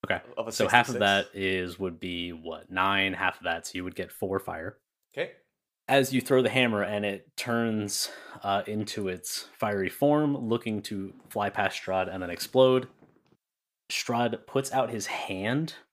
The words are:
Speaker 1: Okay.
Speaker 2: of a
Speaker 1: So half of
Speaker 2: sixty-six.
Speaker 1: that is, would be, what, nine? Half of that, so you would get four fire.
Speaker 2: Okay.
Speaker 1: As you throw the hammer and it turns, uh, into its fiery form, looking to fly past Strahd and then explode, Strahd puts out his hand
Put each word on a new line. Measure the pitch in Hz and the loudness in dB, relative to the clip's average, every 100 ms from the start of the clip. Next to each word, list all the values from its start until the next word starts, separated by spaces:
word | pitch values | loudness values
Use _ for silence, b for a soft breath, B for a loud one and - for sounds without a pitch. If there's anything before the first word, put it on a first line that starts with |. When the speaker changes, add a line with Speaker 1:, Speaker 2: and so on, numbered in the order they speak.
Speaker 1:
Okay. | - 92 - - | 0 -2 -2 -8
Speaker 2:
of | 113 | -6
a | |
Speaker 1:
So | 104 101 | 0 6
half | 123 120 | 6 6
of | |
Speaker 2:
sixty-six. | 110 101 98 - | 2 4 4 2
Speaker 1:
that | 98 | -4
is, | 95 95 90 87 | -2 0 -2 -4
would | 95 82 | -6 -6
be, | 92 87 87 | -8 -6 -6
what, | 85 82 80 - | -8 -10 -12 -6
nine? | 92 95 98 98 | 0 2 2 2
Half | 90 95 - | 2 -2 -2
of | |
that, | 90 82 - | -4 -4 -6
so | |
you | 92 | -8
would | 90 | -8
get | - 90 | -8 -10
four | - 98 95 | -6 -4 -2
fire. | - 85 85 - _ _ _ - | -4 -8 -10 -12 _ _ _ -8
Speaker 2:
Okay. | 175 - _ _ _ _ - | -8 -10 _ _ _ _ 2
Speaker 1:
As | 139 127 | 2 4
you | 131 | 0
throw | 120 131 | 2 4
the | 120 | 4
hammer | 120 123 107 | 2 2 2
and | 98 104 | 0 -2
it | 104 98 - - | -2 -4 -10 -10
turns, | - 117 117 110 104 - - B B B | -4 0 0 -2 -2 -4 -6 B B B
uh, | 98 98 98 | -2 0 0
into | 107 104 - 98 | -4 -4 -4 -4
its | 92 - - - - | -6 -6 -8 -10 -4
fiery | 110 101 95 | -2 0 -2
form, | - 143 147 151 143 117 | 2 4 4 2 0 0
looking | 117 113 107 | -2 0 -4
to | 101 104 98 - - | -4 -8 -8 -12 -12
fly | - 101 | -4 -2
past | - 98 - | 2 0 0
Strahd | - 95 92 | -2 0 0
and | 92 | -4
then | 87 | -6
explode, | 85 - 131 131 127 123 _ - _ _ _ _ _ _ _ _ | -6 0 6 8 8 0 _ -20 _ _ _ _ _ _ _ _
Strahd | - - 117 120 113 - | -6 -2 2 2 0 -2
puts | 135 131 | -2 0
out | 131 120 | 0 0
his | 117 - | -2 -6
hand | - - 92 101 131 160 - _ | -6 -6 -4 0 0 -2 -6 _